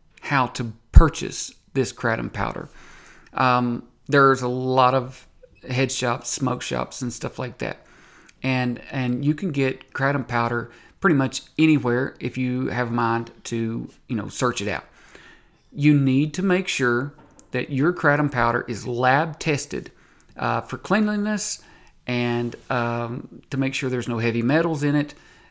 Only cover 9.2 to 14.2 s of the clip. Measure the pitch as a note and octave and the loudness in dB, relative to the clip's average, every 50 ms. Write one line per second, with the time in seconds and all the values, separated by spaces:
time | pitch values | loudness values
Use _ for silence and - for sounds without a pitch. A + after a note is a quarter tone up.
9.2 | C#3 D3 D#3 - G3+ F3+ C#3 C#3 C3+ C3 C3 - - - - - C3+ C#3 C#3+ C#3+ | 0 0 0 0 -2 -4 0 0 0 0 -2 -4 -10 -12 -4 -2 0 0 0 0
10.2 | B2+ - A#2 A#2 A#2 A#2 A#2+ A#2 A2+ - - - - - _ _ - F#3+ D#3 C3+ | -2 -2 -2 0 0 0 -2 -4 -6 -8 -12 -20 -20 -20 _ _ 2 4 4 4
11.2 | C3+ B2+ - - - - _ - D#3 D#3+ D#3 C3+ A2+ B2 A#2+ B2 C3+ - - - | 2 0 -2 -6 -12 -8 _ 2 4 4 4 4 2 2 0 0 0 -4 -6 -8
12.2 | - B2 - C3 B2+ B2 B2 B2+ C3 - - B2+ B2 A#2 A#2 A#2+ A#2 A2+ A#2 A#2 | -8 -6 -4 -4 -4 -2 -2 -2 -2 -2 -2 -2 -2 -2 0 0 0 2 0 0
13.2 | A#2 - - - - - A#2 A2+ A2+ A2+ A2+ A#2 A#2 - - - _ - B2+ G#2+ | -2 -6 -12 -16 -10 -6 -4 -2 -2 -2 -4 -6 -8 -10 -14 -18 _ -6 -4 -4